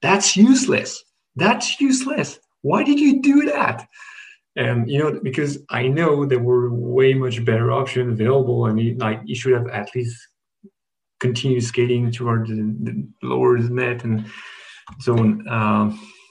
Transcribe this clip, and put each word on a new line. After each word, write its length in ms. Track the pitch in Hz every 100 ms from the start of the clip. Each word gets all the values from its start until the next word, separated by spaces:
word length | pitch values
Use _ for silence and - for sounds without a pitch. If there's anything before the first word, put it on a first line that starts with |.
That's 340 | - 196 - -
useless. 680 | 220 262 - - - - _ _ _ -
That's 440 | 180 233 - -
useless. 600 | 277 262 262 294 143 - _ _
Why 220 | 135 190
did 160 | 262 285
you 220 | 294 262
do 240 | 285 285 294
that? 420 | - - - - - - - - - _ -
And, 340 | 123 120 117
you 100 | 143
know, 200 | 151 -
because 380 | - 131 143 143 -
I 180 | 117 127
know 380 | 139 165 143 139
there 140 | 127
were 340 | 120 123 123
way 400 | 120 123 123 131
much 300 | 135 131 117
better 280 | 117 110 120
options 420 | 123 135 - 123
available, 540 | 110 110 135 127 120 117
and 120 | 110
he, 140 | 117 117
like, 260 | 117 110 -
he 100 | 127
should 180 | 131
have 140 | 123 117
at 260 | 110 104
least 240 | - 120 117 - _ _ _ 202 _ _ _ _ _
continued 440 | 127 120 135 127
skating 480 | 117 - 120 123 120
toward 360 | 117 123 113 110
the, 280 | 110 107 107
the 260 | 113 113 139 -
lower 360 | 127 127 127 120
net 460 | 117 123 123 120
and 220 | 117 110 110 - - - - - - -
so 180 | - 120
on. 300 | 110 107 -
Um 520 | 120 107 107 107 107 - - _